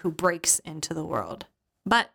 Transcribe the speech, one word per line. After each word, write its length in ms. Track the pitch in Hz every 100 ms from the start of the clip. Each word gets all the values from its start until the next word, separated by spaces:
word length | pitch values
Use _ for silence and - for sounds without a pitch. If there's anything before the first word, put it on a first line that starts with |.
who 80 | 185
breaks 480 | 160 180 170 - -
into 320 | - 156 147
the 120 | 165
world. 420 | 156 117 87 - - _ _ _ -
But 240 | 226 220